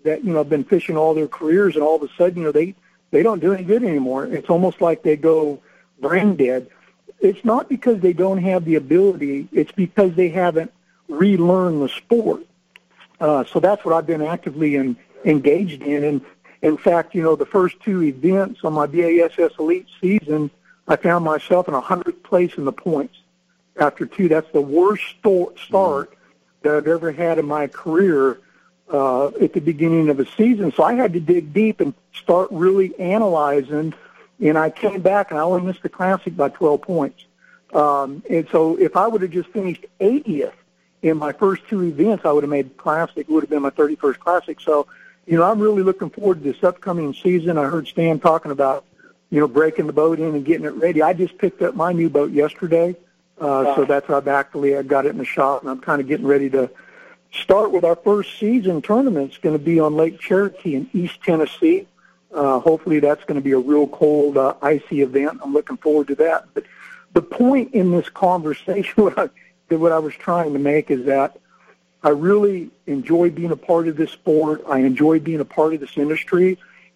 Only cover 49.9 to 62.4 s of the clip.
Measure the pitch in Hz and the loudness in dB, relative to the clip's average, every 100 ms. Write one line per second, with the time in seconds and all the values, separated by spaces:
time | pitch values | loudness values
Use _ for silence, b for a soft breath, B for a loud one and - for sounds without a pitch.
49.9 | 151 156 165 160 151 139 165 151 151 165 | 0 2 0 -2 -4 -2 -2 -2 -2 -2
50.9 | 160 156 180 175 - 190 - 175 - 170 | 2 0 0 -4 -2 -4 -2 -4 -2 -2
51.9 | 175 165 143 143 139 147 - 175 165 175 | 0 0 0 0 0 -2 -2 -2 0 0
52.9 | 180 _ _ _ - 147 135 139 139 139 | -4 _ _ _ -8 -2 0 0 2 2
53.9 | 143 - 143 143 139 139 143 143 139 135 | 0 0 -2 0 -2 -2 -4 -2 -2 0
54.9 | 139 135 - 127 - 139 139 135 131 151 | 0 0 -4 -8 -2 0 0 -6 -10 -4
55.9 | 147 135 147 131 143 139 135 127 - B | -2 -2 -2 2 0 2 -2 -2 -6 B
56.9 | B B B _ - - 190 214 185 170 | B B B _ -6 2 2 4 2 0
57.9 | 170 - 208 196 - 208 247 190 170 - | 0 0 0 -2 -4 -2 0 0 -2 0
58.9 | 220 269 170 139 - 170 156 143 165 151 | 0 2 0 -4 -4 -2 -2 0 2 2
59.9 | 151 160 190 - 190 202 - 180 135 151 | 2 0 -2 -2 0 0 -4 -6 -6 -4
60.9 | 196 170 - - 160 151 - 160 180 202 | -6 -6 -6 -2 0 0 0 2 2 -2
61.9 | _ b b _ 170 | _ b b _ -4